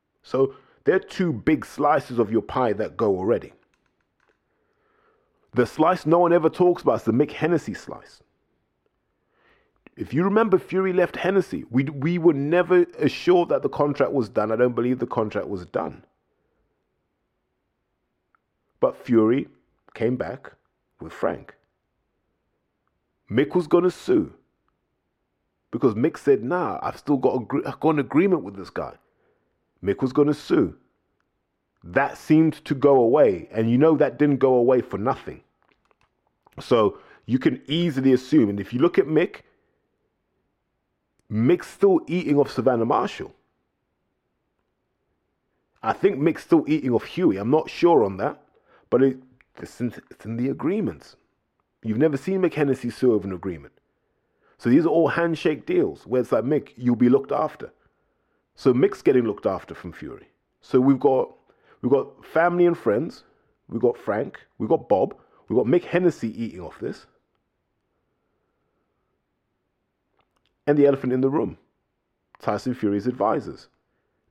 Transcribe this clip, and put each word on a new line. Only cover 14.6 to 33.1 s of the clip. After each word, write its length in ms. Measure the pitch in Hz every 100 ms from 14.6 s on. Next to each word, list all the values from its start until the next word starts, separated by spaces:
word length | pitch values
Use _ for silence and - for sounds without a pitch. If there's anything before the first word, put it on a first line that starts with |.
| 123 120
believe 240 | 123 127
the 80 | 123
contract 400 | 123 107 101 90
was 180 | 95 85
done. 400 | - 82 - _ _ _ _ _ _ _ _ _ _ _ _ _ _ _ _ _ _ _ _ _ _ _ _ _ _ _ -
But 160 | 127 -
Fury 520 | - 117 110 131 - _ _ _ _ -
came 220 | 113 123
back 360 | 82 127 - _ _ _ _ -
with 100 | 80
Frank. 440 | - - 82 - - _ _ _ _ _ _ _ _ _ _ _ _ _ _ _ _ -
Mick 260 | 117 147 180
was 100 | 156
gonna 260 | 175 180
sue. 420 | - - 190 78 - _ _ _ _ _ _ _ _ _ _ _ _ _
Because 240 | 120 131 104
Mick 220 | 151 -
said, 260 | - 143
"Nah, 360 | 117 180 131 87
I've 140 | - -
still 200 | - 139
got, 180 | 127 127
a 100 | 110
gr-, 220 | 139 143
I've 120 | -
got 160 | 156 151
an 40 |
agreement 440 | 131 143 196 165
with 120 | 95 98
this 140 | 87
guy." 240 | - 69 - _ _ _ _ _ _ _ _
Mick 180 | 98 98
was 120 | 131
gonna 200 | 147 143
sue. 440 | 143 - - 92 - _ _ _ _ _ _ _ _ _ _
That 340 | 87 107 135 -
seemed 480 | - 156 160 - -
to 100 | 139
go 220 | 143 135
away. 500 | 117